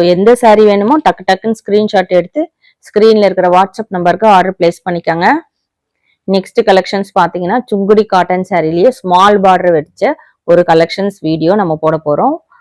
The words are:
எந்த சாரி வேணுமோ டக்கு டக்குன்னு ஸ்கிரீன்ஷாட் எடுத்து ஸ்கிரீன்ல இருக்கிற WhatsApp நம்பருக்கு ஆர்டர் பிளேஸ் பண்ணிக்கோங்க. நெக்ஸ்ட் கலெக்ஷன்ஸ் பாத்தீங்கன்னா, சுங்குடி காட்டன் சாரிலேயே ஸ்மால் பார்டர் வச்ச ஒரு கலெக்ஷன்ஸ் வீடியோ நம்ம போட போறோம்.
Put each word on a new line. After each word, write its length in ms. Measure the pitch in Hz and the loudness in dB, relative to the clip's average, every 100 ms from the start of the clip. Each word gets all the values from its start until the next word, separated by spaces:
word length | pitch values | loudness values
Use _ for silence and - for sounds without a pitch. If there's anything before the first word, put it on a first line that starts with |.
எந்த 260 | 175 180 208 | 2 2 2
சாரி 280 | 240 233 214 | 4 4 4
வேணுமோ 300 | 214 202 208 302 | 4 2 0 0
டக்கு 260 | 196 - | 0 -2
டக்குன்னு 360 | 190 190 226 226 | -4 -4 -4 -8
ஸ்கிரீன்ஷாட் 520 | - 208 214 202 180 | -4 -2 0 -2 0
எடுத்து 300 | 180 180 294 339 _ _ _ | -2 -2 -4 -8 _ _ _
ஸ்கிரீன்ல 440 | - 214 220 214 196 | -8 0 2 4 2
இருக்கிற 220 | 190 180 | 0 0
WhatsApp 400 | 180 196 - 214 | 2 0 -4 -10
நம்பருக்கு 380 | 180 175 180 220 | -4 -2 0 2
ஆர்டர் 280 | 190 185 190 | 2 2 0
பிளேஸ் 240 | 170 170 | -2 -2
பண்ணிக்கோங்க. 440 | - 175 170 165 185 302 - _ _ _ _ _ _ _ - | -6 -6 -4 -2 0 -2 -4 _ _ _ _ _ _ _ -6
நெக்ஸ்ட் 320 | 190 190 - | -4 -4 -2
கலெக்ஷன்ஸ் 480 | 208 190 185 196 196 | 0 0 0 -4 -4
பாத்தீங்கன்னா, 440 | 196 170 180 175 240 240 | -2 -2 -2 -4 -4 -4
சுங்குடி 380 | 202 196 214 208 | -4 0 0 0
காட்டன் 400 | 185 170 185 185 | 0 0 -4 -4
சாரிலேயே 420 | 180 160 170 175 | -4 -2 0 0
ஸ்மால் 480 | 160 185 175 202 208 | -2 -2 2 2 2
பார்டர் 340 | 190 180 175 | 2 2 2
வச்ச 280 | 160 151 - 214 311 _ _ - | 0 -2 -4 -4 -4 _ _ -2
ஒரு 140 | 175 | 0
கலெக்ஷன்ஸ் 560 | 175 165 165 - 196 190 | 2 2 0 -4 -8 -6
வீடியோ 320 | 156 160 160 | -6 -2 -2
நம்ம 220 | 208 180 156 | -2 -2 -4
போட 200 | 160 160 | -4 -4
போறோம். 360 | 151 147 233 330 _ _ | -4 -2 -2 -4 _ _